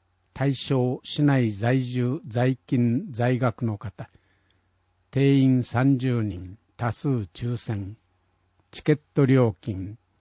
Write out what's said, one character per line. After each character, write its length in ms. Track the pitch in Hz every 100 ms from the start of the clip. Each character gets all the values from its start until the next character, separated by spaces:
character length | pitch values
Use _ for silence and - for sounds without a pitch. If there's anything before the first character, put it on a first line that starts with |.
| _ _ _
対 200 | - 135
象、 460 | 131 - 135 123 131
市 180 | - -
内 300 | 147 135 117
在 280 | 101 113 131
住、 400 | 123 127 123 135 196
在 320 | 110 127 131 _
勤、 460 | 127 120 120 202
在 260 | 113 120 127
学 260 | 123 -
の 140 | 117 104
方。 320 | 101 - 120 _ _ _ _ _ _ _ _ _ _
定 280 | 131 139 139
員 240 | 135 127
三 360 | 117 113 135 135
十 240 | 127 120
人、 360 | 107 90 90 - _ -
多 140 | 117
数 180 | - 147 127 98
抽 240 | - 120 120
選。 400 | - 104 95 107 _ _ _ _ _ _ _
チ 100 | -
ケ 120 | -
ッ 60 | 147 _
ト 140 | - 135
料 280 | 131 120 -
金、 380 | - 95 95 107 _ _